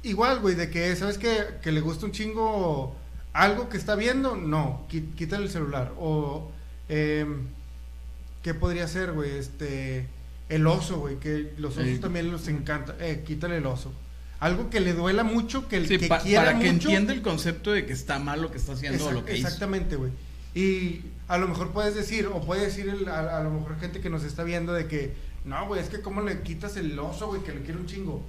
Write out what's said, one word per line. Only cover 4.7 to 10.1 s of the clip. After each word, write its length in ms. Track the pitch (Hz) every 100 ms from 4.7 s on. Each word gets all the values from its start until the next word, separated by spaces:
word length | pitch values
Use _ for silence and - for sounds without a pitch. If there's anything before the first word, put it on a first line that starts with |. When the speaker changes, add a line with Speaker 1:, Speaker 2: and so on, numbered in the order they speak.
| 127 -
Speaker 1:
qui-, 240 | 160 156 -
quítale 280 | 160 202 202
el 40 |
celular. 420 | 165 143 139 127 -
O, 520 | 160 151 147 147 156 - - - -
em, 540 | 151 151 151 151 147 127 - - - - - - - - -
¿qué 120 | 170
podría 340 | 156 170 175 165
ser, 240 | 180 180
güey? 260 | 156 143 139
Este, 680 | 131 - 147 135 135 131 127